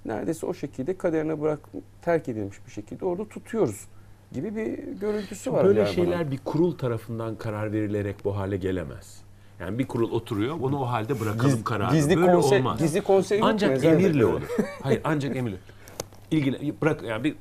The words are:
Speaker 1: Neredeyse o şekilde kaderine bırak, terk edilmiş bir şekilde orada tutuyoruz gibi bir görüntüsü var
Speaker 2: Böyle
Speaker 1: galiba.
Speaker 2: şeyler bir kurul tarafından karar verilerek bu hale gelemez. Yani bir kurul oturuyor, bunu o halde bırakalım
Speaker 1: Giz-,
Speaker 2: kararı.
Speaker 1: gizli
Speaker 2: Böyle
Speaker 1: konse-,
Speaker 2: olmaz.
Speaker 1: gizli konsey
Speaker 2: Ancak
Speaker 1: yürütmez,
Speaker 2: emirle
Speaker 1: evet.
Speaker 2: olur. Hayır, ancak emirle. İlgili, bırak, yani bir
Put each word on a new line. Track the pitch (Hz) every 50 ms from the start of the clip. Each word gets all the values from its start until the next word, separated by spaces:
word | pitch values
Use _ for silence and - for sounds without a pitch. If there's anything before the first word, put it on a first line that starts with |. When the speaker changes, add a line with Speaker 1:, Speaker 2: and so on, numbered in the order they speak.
| -
Speaker 1:
Neredeyse | - 113 - - 190 160 160 -
o | - 180
şekilde | - - 139 - - 131 165 190 -
kaderine | - 180 160 160 156 156 160 151
bırak, | 147 156 151 147 - - - - - - - - -
terk | 170 170 160 - -
edilmiş | 117 107 104 98 98 - -
bir | - -
şekilde | - 104 - - - -
orada | 190 175 180 220 208
tutuyoruz | - 208 - - - 226 190 123 101 - - - - - - - - - - - -
gibi | 127 147 220 208
bir | 220 220 226 - - - - - 185
görüntüsü | 196 214 208 214 202 190 208 190 - 262 247
var | 175 143
Speaker 2:
Böyle | 190 202 214 202
Speaker 1:
galiba. | 208 190
Speaker 2:
şeyler | 180 175 175 175 175 170 143
bir | 135 - -
kurul | - - 151 170 180 160 -
tarafından | - 123 117 110 - - 117 113 113 113 110
karar | 101 - 117 104 104 107 110 101
verilerek | 107 107 101 104 104 101 101 98 - -
bu | 101 98
hale | 101 95 95 101
gelemez. | 95 87 92 95 90 82 69 64 - - - - - - - - - - - - -
Yani | 87 90 101 123
bir | 131 -
kurul | - 120 113 101 -
oturuyor, | 117 - - 117 98 104 123 160 170
bunu | 120 131 143 143
o | 131
halde | 120 120 113 110 113 143 110
bırakalım | 110 107 104 110 120 143 135
Speaker 1:
Giz-, | 113 104
Speaker 2:
kararı. | - 120 101 101 92 -
Speaker 1:
gizli | 160 143 147 180
Speaker 2:
Böyle | 156 175 180 180
Speaker 1:
konse-, | 170 151 139 135 127
Speaker 2:
olmaz. | 127 117 - 113
Speaker 1:
gizli | 151 160 147 202
konsey | 196 - 196 196 185 - 208 202 220
Speaker 2:
Ancak | 202 226 208 202 202
Speaker 1:
yürütmez, | 135 131 127 165 165
Speaker 2:
emirle | 165 190 - 160 139 110
Speaker 1:
evet. | 92 80
Speaker 2:
olur. | - 69 - 480 466 - 571 - - -
Hayır, | 135 135 - -
ancak | 147 156 151 127 110 120
emirle. | 131 127 117 95 90 - - - - - - - - - - - - - -
İlgili, | - 156 139 135 123 - - 147 - -
bırak, | 139 156 151 - -
yani | 113 113 110 127
bir | 151 117 -